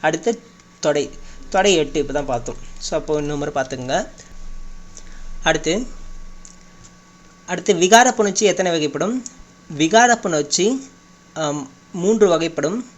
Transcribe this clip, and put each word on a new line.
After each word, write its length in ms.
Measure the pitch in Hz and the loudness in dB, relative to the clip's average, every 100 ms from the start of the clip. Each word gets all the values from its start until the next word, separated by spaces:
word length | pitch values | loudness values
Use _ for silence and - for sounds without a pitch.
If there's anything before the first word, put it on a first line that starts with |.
அடுத்து 380 | 156 160 233 226 - - - - | 0 0 -2 -4 -8 -20 -20 -6
தொடை. 300 | 156 147 139 - - - - | 0 0 -2 -8 -16 -16 -4
தொடை 240 | 196 196 | 2 4
எட்டு 260 | 175 143 160 | 4 2 -2
இப்போ 140 | 135 | -2
தான் 120 | 139 135 | -4 -2
பார்த்தோம். 300 | 120 - 113 - - | -4 -4 -10 -12 -12
So, 200 | - 165 | -6 -4
அப்போ 180 | 143 151 | -2 -2
இன்னொரு 200 | 147 147 | -2 -4
முறை 160 | 143 | -4
பார்த்துக்கோங்க. 540 | 143 131 131 127 160 247 - - - - - - - - - - - - - | -4 -4 -6 -4 -4 -4 -12 -20 -14 -12 -12 -12 -14 -16 -18 -18 -14 -12 -4
அடுத்து, 420 | - 160 156 185 254 - - - - - - - - - - - - - - - - | 0 0 0 -2 -4 -12 -14 -14 -14 -16 -20 -20 -20 -20 -20 -20 -20 -20 -20 -20 -8
அடுத்து 300 | 180 180 185 | -6 0 2
விகார 380 | 180 220 254 247 | 8 8 8 4
புணர்ச்சி 220 | 208 190 | 0 2
எத்தனை 320 | 214 175 185 | 2 2 0
வகைப்படும்? 520 | 170 151 143 175 254 240 - - - - | 0 0 0 -2 -2 -8 -18 -20 -20 -14
விகார 500 | 151 160 214 240 233 | 0 4 6 6 4
புணர்ச்சி, 580 | 208 160 143 - 190 269 - - _ - - | 2 -2 0 2 2 0 -6 -20 _ -20 -18
ஆம், 360 | - 156 147 135 - - | -6 -4 -4 -8 -16 -14
மூன்று 340 | 185 180 220 202 | -2 2 6 6
வகைப்படும். 560 | 165 165 165 147 214 240 | 4 2 0 -2 -2 -8